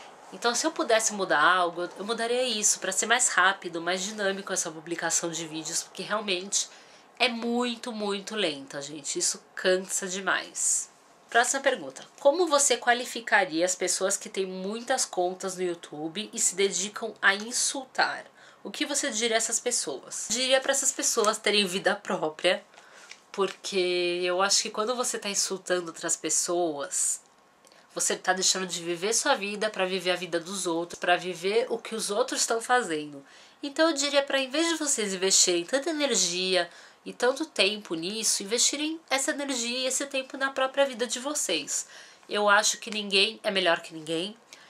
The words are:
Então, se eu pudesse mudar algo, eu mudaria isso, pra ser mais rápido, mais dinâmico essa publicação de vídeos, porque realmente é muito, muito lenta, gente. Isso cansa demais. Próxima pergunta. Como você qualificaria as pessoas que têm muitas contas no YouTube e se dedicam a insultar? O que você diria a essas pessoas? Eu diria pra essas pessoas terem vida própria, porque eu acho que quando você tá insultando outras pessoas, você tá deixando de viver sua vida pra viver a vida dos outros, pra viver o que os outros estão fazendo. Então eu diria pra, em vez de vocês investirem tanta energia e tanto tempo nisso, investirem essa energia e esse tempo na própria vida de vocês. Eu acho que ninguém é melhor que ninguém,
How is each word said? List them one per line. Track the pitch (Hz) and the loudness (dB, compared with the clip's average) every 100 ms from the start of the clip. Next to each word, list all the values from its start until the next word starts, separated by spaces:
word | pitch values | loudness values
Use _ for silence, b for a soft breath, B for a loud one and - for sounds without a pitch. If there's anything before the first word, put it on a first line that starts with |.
| B - - | B -20 -18
Então, | 190 233 | -4 -2
se | 233 311 | 0 0
eu | |
pudesse | 320 311 220 220 | -2 2 4 2
mudar | 208 180 156 | -2 0 4
algo, | 156 185 175 170 175 - | 6 6 2 -2 -8 -8
eu | 202 | -6
mudaria | 226 233 247 | -4 0 0
isso, | 254 214 202 - | 0 2 2 2
pra | 185 | -2
ser | 185 | -2
mais | 214 240 - | 2 2 2
rápido, | - 185 190 180 165 | 4 4 4 -4 -4
mais | 170 185 | -2 -2
dinâmico | 190 214 196 196 196 | -2 -2 -2 -2 -4
essa | 185 175 | -4 -4
publicação | 160 160 165 170 - 170 | -6 -8 -4 0 0 0
de | 160 160 | -4 -6
vídeos, | 156 160 165 | -8 -4 -4
porque | - - | -4 -10
realmente | 175 214 208 180 196 - - B B B B - | -4 -4 -2 -4 -2 -2 -2 B B B B 0
é | 247 | 0
muito, | 233 233 240 247 233 254 | 0 -2 0 0 -4 -8
muito | 214 208 196 196 | -6 -4 -4 -4
lenta, | - 180 143 135 147 | -2 -2 -2 -10 -12
gente. | 139 151 139 180 | -10 -10 -6 -2
Isso | 175 - - | -2 -4 -10
cansa | - 190 185 190 - 190 | -2 2 2 0 -6 -4
demais. | 185 185 151 - - - - - - - - - | -4 -2 -2 -2 -2 0 0 -2 -14 -20 -20 0
Próxima | 233 240 277 | 4 4 2
pergunta. | 277 247 135 - - - | 0 0 -4 -12 -18 2
Como | 285 320 339 | 4 6 4
você | 285 277 240 | 4 4 2
qualificaria | 247 240 247 240 226 214 185 156 180 | 4 2 0 -6 2 2 4 2 0
as | |
pessoas | - 180 - 190 190 | 0 0 0 0 -2
que | 202 | -4
têm | - 190 | -6 -6
muitas | 185 190 226 240 262 | -4 -6 -6 -2 0
contas | - - 180 185 190 | 0 0 0 0 -6
no | 175 | -4
YouTube | 180 170 - 147 160 165 214 | -4 -4 -10 -8 -6 -6 -8
e | 233 | 0
se | - | 0
dedicam | 185 196 175 202 - 226 - | 2 0 0 -4 -6 -8 2
a | 202 | 2
insultar? | 202 220 - - 277 254 - - 135 - B B B | 2 -2 -2 -2 -4 -6 -2 0 -2 -12 B B B
O | - | -12
que | - | -6
você | 294 285 285 | -2 -2 -2
diria | 214 233 220 | -2 0 2
a | |
essas | 220 233 | 0 -2
pessoas? | 247 240 - 131 - - - | -2 -2 -4 -6 -10 -10 -4
Eu | 226 | -2
diria | 262 269 | 4 2
pra | 262 | 4
essas | 277 - | 2 2
pessoas | - 277 - 208 214 | 0 0 4 2 2
terem | - 208 | 2 4
vida | 196 185 165 202 | 4 2 0 0
própria, | - 185 160 156 175 202 - B B B B B _ | -2 -2 -2 2 2 2 -2 B B B B B _
porque | - 190 - - 196 180 180 175 175 | -2 -2 -2 -4 0 2 2 0 0
eu | 180 180 | 0 2
acho | 196 - | 4 2
que | 214 | 0
quando | - 214 | -2 -2
você | 240 247 226 | -2 -2 -2
tá | 208 | -4
insultando | 196 - 190 - 180 170 | -2 -2 -2 0 -2 -2
outras | 160 170 | -6 -4
pessoas, | - 160 - - 175 170 143 135 - - - _ _ _ _ - B B | -2 0 0 0 0 0 -2 -4 -2 -2 -2 _ _ _ _ -20 B B
você | - - 196 | -4 -2 0
tá | - | 0
deixando | 185 185 190 185 | 2 2 2 -2
de | 170 | -4
viver | 170 170 196 | -4 -2 0
sua | 226 294 | 0 2
vida | 269 202 208 214 | 0 0 -2 -2
pra | 202 185 | 0 -2
viver | 190 180 | 0 0
a | 175 | -2
vida | 180 170 | 0 -4
dos | 160 196 185 | -4 -4 -2
outros, | 165 170 - | -2 -4 -4
pra | 180 175 | 0 2
viver | 175 165 185 220 254 | 0 -4 0 0 0
o | - | -4
que | - | -6
os | 220 190 | -6 -2
outros | 202 254 269 | 0 0 0
estão | - 233 | 0 0
fazendo. | 226 247 202 156 151 143 - B B B | 2 2 2 -4 -6 -12 -18 B B B
Então | 285 277 320 | -6 2 4
eu | |
diria | - 285 277 | 4 2 2
pra, | 277 277 | 2 0
em | 262 | 0
vez | 285 330 | 0 2
de | |
vocês | 320 294 - 202 | 0 0 0 0
investirem | 190 190 190 - 175 | 0 4 4 6 2
tanta | 170 269 311 | 2 0 0
energia | 302 285 226 175 180 185 180 170 B B B | 0 2 2 0 0 2 2 0 B B B
e | - | -14
tanto | - 247 269 320 | -2 0 0 -2
tempo | - 196 214 208 | 2 2 2 -6
nisso, | 165 170 220 208 - | -6 -6 -2 0 0
investirem | 196 240 - 285 302 320 - | -2 0 2 2 -4 -4 -2
essa | 269 269 | 0 0
energia | 277 277 247 233 247 | -2 -2 -4 -2 -2
e | 262 | -2
esse | 247 | -2
tempo | 277 269 262 269 | -4 -6 -6 -4
na | 269 | -4
própria | 277 262 269 | 0 -2 2
vida | 277 233 233 | 2 2 -4
de | 247 | -4
vocês. | 269 302 - 160 143 - - B B B - | -4 -4 -2 -2 -2 -6 -6 B B B -6
Eu | 208 208 | 2 6
acho | 202 214 - | 6 6 0
que | - | -4
ninguém | 208 208 196 208 220 | -6 2 4 4 0
é | 220 | -2
melhor | 196 175 170 | 2 4 2
que | - | 0
ninguém, | 160 156 165 190 214 - B | -12 -4 -4 -4 -10 -20 B